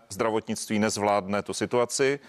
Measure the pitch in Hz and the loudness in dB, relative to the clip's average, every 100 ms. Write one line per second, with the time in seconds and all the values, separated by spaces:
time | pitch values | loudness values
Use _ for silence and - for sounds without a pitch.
0 | - 95 113 110 - 107 - 104 107 101 | -8 -2 0 0 -2 -6 -2 0 2 2
1 | 104 101 95 101 - 92 104 123 120 - | 2 2 2 -2 -2 -4 0 0 0 2
2 | 135 143 | 0 0